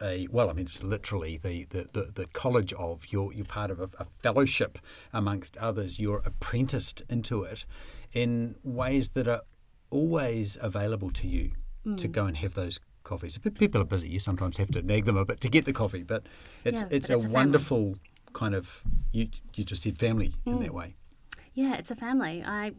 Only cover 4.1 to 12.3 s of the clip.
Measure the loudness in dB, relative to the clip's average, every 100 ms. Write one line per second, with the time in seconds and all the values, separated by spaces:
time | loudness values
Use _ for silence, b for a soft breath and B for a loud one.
4.1 | -2 2 4 4 2 -2 -4 B B B
5.1 | -2 0 0 -4 -6 -4 -2 -4 -2 0
6.1 | 2 0 0 -2 0 0 0 -4 -8 -4
7.1 | -4 0 -2 -4 -8 -12 B B B B
8.1 | 0 2 0 -2 -6 -6 -2 2 2 2
9.1 | 0 2 0 -4 -20 -20 -20 -4 0 2
10.1 | 2 2 0 -2 -2 -4 -2 -2 -2 -2
11.1 | -2 0 2 2 -2 -6 -6 -6 -4 -2
12.1 | 0 0